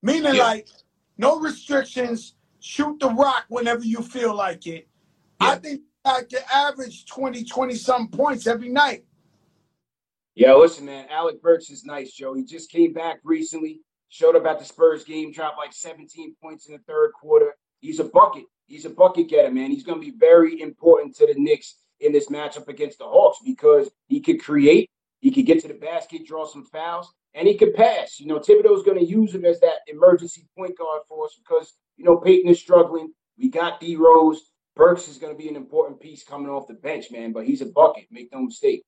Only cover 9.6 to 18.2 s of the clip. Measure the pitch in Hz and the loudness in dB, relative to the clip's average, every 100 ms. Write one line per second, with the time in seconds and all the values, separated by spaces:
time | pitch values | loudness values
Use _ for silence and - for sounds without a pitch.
9.6 | _ _ _ _ _ _ _ - 127 135 | _ _ _ _ _ _ _ 0 4 6
10.6 | 165 160 143 139 135 156 165 156 170 165 | 6 2 -18 -20 -14 -8 -8 -6 0 0
11.6 | 165 139 - 147 131 - 135 135 131 165 | 0 -20 -18 -16 -16 -16 -14 -12 -14 -16
12.6 | - 170 165 160 165 156 147 160 160 160 | -14 -2 -2 -2 -12 -12 -8 -6 -6 -12
13.6 | 156 156 _ _ _ - 160 165 160 151 | -14 -14 _ _ _ -2 2 2 0 -6
14.6 | 143 _ 165 151 156 156 151 143 156 147 | -10 _ 0 0 -10 -12 -12 -10 -12 -12
15.6 | 147 - 170 156 160 165 160 160 165 156 | -16 -16 -20 -20 -20 -20 -20 _ -20 -20
16.6 | _ 147 120 156 151 - 147 151 147 - | _ -20 _ -2 -2 -2 0 2 2 -4
17.6 | _ _ 143 156 151 - | _ _ -14 -8 0 4